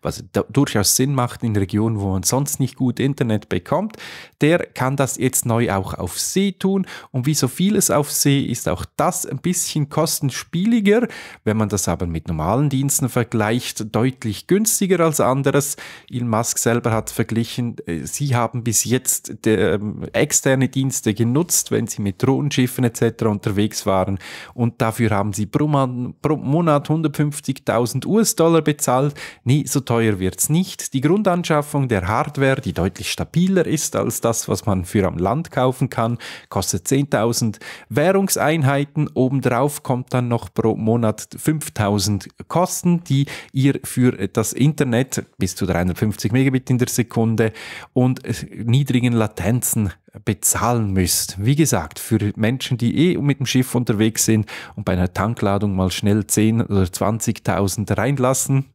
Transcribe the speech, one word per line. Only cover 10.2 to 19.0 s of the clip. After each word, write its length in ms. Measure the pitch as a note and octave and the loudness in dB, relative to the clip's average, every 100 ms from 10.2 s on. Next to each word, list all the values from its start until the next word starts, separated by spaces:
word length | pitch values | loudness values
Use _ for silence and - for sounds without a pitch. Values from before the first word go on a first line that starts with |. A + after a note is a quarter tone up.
| C#3+ - - E3+ G3+ A#3 G3+ G#3 A#3+ - - - | -4 -4 -8 -2 2 2 4 4 2 -6 -18 -6
Wenn 140 | - A2 | -2 0
man 100 | G#2 | 0
das 220 | G2+ - | 0 -2
aber 180 | E2+ F2 | -2 -2
mit 220 | E2 - | -4 -4
normalen 400 | E2 D#2 B2 D3 | -2 0 2 2
Diensten 400 | C3+ C#3 - B2+ | 0 0 0 0
vergleicht, 840 | - A#2 A#2 G#2+ A#2+ - - A2 | 0 0 0 2 0 -4 -10 -4
deutlich 540 | G#2+ B2+ C3 A2+ G2+ - | 0 0 -2 -8 -8 0
günstiger 540 | F#3+ A3 - G3 F3+ | 2 2 0 2 4
als 180 | E3 D3 | 2 4
anderes. 560 | A#2+ C3+ C3+ C#3 C#3 - - - - | 2 4 2 2 0 -6 -12 -20 -10
Elon 200 | B2 A#2+ | -6 0
Musk 280 | A2 A#2 - | 0 0 0
selber 360 | B2 A#2 A#2 | 0 2 2
hat 160 | A2 - | 0 -2
verglichen, 680 | - A2+ A2 A#2 - A#2+ A2 - | -4 -2 0 -2 -4 -4 -6 -6
äh, 200 | E2 C2 | -6 -6
sie 280 | - D3 | -6 -2
haben 300 | A#2+ A2+ B2 | 0 0 -2
bis 220 | A#2 G#2 G2+ | -2 -2 0
jetzt 600 | B2 | 0